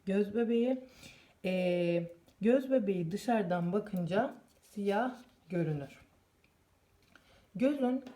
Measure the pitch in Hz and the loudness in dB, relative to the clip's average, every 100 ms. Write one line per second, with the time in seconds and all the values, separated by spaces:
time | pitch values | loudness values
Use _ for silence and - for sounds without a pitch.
0 | - 196 202 226 233 233 240 262 - - | -2 0 0 0 2 2 2 -2 -6 -20
1 | - - - _ 185 185 180 175 175 170 | -20 -20 -20 _ -2 0 2 2 2 0
2 | 170 - _ - 202 262 262 262 202 185 | -2 -10 _ -2 4 4 4 0 2 -2
3 | 165 196 - 226 180 180 175 202 208 180 | -2 -4 0 0 2 0 0 -2 -2 -4
4 | 165 196 269 - - _ - 208 202 202 | 0 0 0 -4 -20 _ -14 -6 -2 0
5 | 254 - - _ - 175 156 147 135 - | 0 -4 -16 _ -6 -2 -2 -2 -6 -16
6 | - _ _ _ _ _ _ _ _ _ | -20 _ _ _ _ _ _ _ _ _
7 | _ - _ - _ 180 254 294 247 262 | _ -20 _ -20 _ 0 0 2 0 -2
8 | - | -4